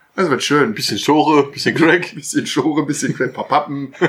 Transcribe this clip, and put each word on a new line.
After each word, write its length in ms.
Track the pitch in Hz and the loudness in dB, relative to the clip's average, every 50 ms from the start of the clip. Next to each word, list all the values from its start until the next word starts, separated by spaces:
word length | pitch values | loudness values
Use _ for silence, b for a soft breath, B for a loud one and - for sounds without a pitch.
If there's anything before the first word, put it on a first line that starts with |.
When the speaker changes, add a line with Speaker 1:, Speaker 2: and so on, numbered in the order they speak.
| B B - | B B -4
Speaker 1:
Das 160 | 190 190 160 | -2 0 0
wird 140 | 131 - - | 0 0 0
schön. 300 | - 147 147 135 113 107 | 2 2 2 2 2 0
Speaker 2:
Bisschen 260 | - - - 123 101 | -4 -4 -4 -4 -2
Schore, 440 | - - 165 156 143 156 156 143 135 139 | 2 2 4 4 4 4 4 2 2 2
bisschen 260 | - - - 127 - | -2 -4 -2 -2 2
Crack. 400 | 135 151 165 170 175 175 - - | 4 4 4 4 2 0 -4 -12
Speaker 1:
Bisschen 320 | 151 - - - 143 120 | -14 -10 -4 -4 -2 -2
Schore, 400 | - - 147 135 160 143 156 147 | -2 -2 -2 0 0 0 0 -2
bisschen 300 | 139 143 - 135 123 - | -2 -4 -4 -4 -4 -2
Crack, 180 | - 131 123 - | -2 -4 -4 -4
paar 140 | - 107 - | -8 -4 0
Pappen. 480 | 139 147 - - 139 139 139 131 - - 180 | 0 0 0 -2 -8 -8 -8 -10 -4 -2 -2